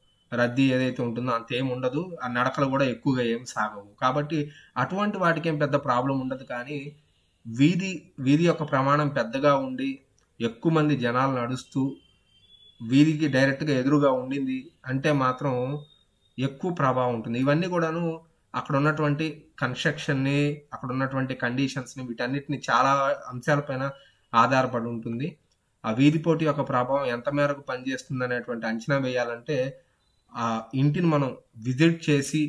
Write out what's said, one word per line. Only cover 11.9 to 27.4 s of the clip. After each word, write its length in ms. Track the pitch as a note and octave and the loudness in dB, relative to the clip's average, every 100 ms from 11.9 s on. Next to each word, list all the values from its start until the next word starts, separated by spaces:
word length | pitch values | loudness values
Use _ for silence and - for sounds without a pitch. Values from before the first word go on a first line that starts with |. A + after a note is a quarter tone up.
| - _ _ _ _ _ _ _ - | -4 _ _ _ _ _ _ _ -14
వీధికి 480 | A2+ C3+ D#3 D3+ D3+ | 2 6 6 4 2
డైరెక్ట్గా 440 | C3 C#3 C3+ D3+ | 2 2 2 0
ఎదురుగా 380 | C3 C3 D3 C#3+ | 0 4 4 4
ఉండింది 600 | B2+ C3 C#3 C3 C3 - _ C3 | 2 -2 -4 -4 -6 -8 _ -6
అంటే 260 | C3+ D3+ | -2 0
మాత్రం 420 | C#3+ B2+ B2+ C#3+ B2 B2+ D3 - _ _ _ _ - | 2 0 0 -4 -4 -4 -8 -12 _ _ _ _ -6
ఎక్కువ 320 | C3+ - F#3 | -4 -4 -4
ప్రభావం 420 | E3+ C3+ B2+ B2+ | 0 0 2 0
ఉంటుంది. 240 | A#2 A2+ A#2 | -2 -4 0
ఇవన్నీ 300 | C3+ D3+ F#3 | 2 2 0
కూడాను 520 | F3 D#3+ E3 E3 D#3+ - _ _ | 0 0 -2 -4 -4 -12 _ _
అక్కడ 220 | - - C#3 | -8 -2 2
ఉన్నటువంటి 500 | D3 D3+ D3 C#3+ D#3+ D3+ - - | 2 2 0 0 -2 -6 -16 -6
కన్‌స్ట్రక్షన్‌ని, 1040 | B2+ B2 D#3 C#3+ - C3+ C3+ C#3+ D3 C#3+ - | -6 -2 -2 -2 -2 0 2 2 0 -2 -10
అక్కడ 160 | - B2+ | -10 -6
ఉన్నటువంటి 440 | C3 C3 C3+ B2+ | -4 -2 -2 -4
కండిషన్స్‌ని, 720 | B2+ B2 B2+ C3+ C#3 B2 C3+ B2+ | -2 -2 0 -2 -4 -10 -10 -10
వీటన్నిటిని 520 | A2+ B2 C#3 D3 C3 | -6 -4 -4 -4 -4
చాలా 340 | - A#2+ C3+ C#3 C#3 C#3+ - | 2 4 4 4 2 -2 -6
అంశాలపైన 560 | B2 D#3 C#3+ C#3+ C3 C#3 - _ _ _ | -6 0 0 0 -4 -6 -8 _ _ _
ఆధారపడి 560 | A#2 A#2+ C3 B2 A#2 A#2 | 2 4 4 2 -2 -4
ఉంటుంది. 400 | A#2 A#2 A#2 D#3+ - _ _ _ _ | -6 -6 -6 -8 -10 _ _ _ _
ఆ 60 | A2+ | -4
వీధి 280 | A2+ D3 D#3+ | 4 4 4
పోటీ 260 | E3 D#3 | 2 2
యొక్క 160 | D#3 D3 | 2 0
ప్రభావం 440 | C3+ B2+ B2+ C#3 | 0 0 0 0
ఎంత 240 | C3 A#2+ C#3 | 0 -4 -2
మేరకు 320 | C#3+ | 0